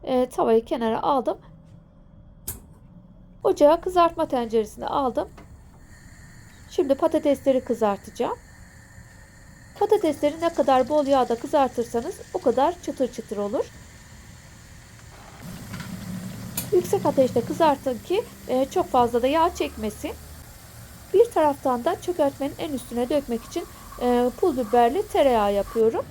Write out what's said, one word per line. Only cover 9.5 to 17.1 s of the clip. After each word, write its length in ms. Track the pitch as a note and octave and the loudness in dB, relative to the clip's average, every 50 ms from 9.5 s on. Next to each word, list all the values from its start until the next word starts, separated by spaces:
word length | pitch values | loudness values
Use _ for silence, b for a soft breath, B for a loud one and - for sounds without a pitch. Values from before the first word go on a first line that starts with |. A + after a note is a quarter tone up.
| - - - - - - | -20 -20 -20 -20 -4 -2
Patatesleri 600 | G#4 G4+ G#4+ G#4 G#4 D#4+ C#4+ - - D4 D4+ D#4+ | 2 2 2 2 2 0 0 0 0 -2 -2 0
ne 120 | E4+ E4+ E4 | -2 -2 0
kadar 360 | - - C#4 C4 B3+ C4 A#3+ | 2 2 4 4 4 4 2
bol 160 | D4+ D4+ D4 | 2 0 2
yağda 300 | C4+ C#4 C4+ B3 A#3 A#3+ | 4 4 2 4 2 0
kızartırsanız 800 | A3+ - C4+ - D4+ C4+ B3 C4 - A#3 - - A#3 A#3+ E4 G4+ - - - - | -4 -4 0 2 2 2 2 0 -4 -6 -4 -4 -6 -6 -6 -10 -12 -16 -10 -10
o 80 | F#4 | -2
kadar 400 | - C#4 A3 B3 C4+ D#4+ F4+ - | 0 0 2 4 2 0 0 -2
çıtır 320 | - - C#4 - C4 B3 - | -8 -10 -4 -2 -2 -4 -2
çıtır 240 | - A3 - A3 | -10 -10 -8 -6
olur. 280 | G3+ G3+ G3+ G#3+ D#4 A#4+ - - - - - - - - - - - - - - - - - - - - - - - - - - - - - - - - - - - - - - - - - - - - - - - - - - - - - - - - - - - - - - | -6 -4 -4 -4 -4 -6 -6 -8 -20 -20 -20 -20 -20 -20 -20 -20 -20 -20 -20 -20 -20 -20 -20 -20 -20 -20 -20 -20 -20 -20 -20 -20 -20 -20 -20 -20 -20 -20 -20 -20 -18 -16 -16 -14 -14 -14 -14 -12 -12 -12 -12 -12 -12 -10 -10 -10 -10 -10 -10 -12 -12 -12 -10 -10 -10 -6 2 2
Yüksek 320 | F4+ F4 - - F#4+ - | 2 2 2 -2 0 0
ateşte 360 | D#4 | 0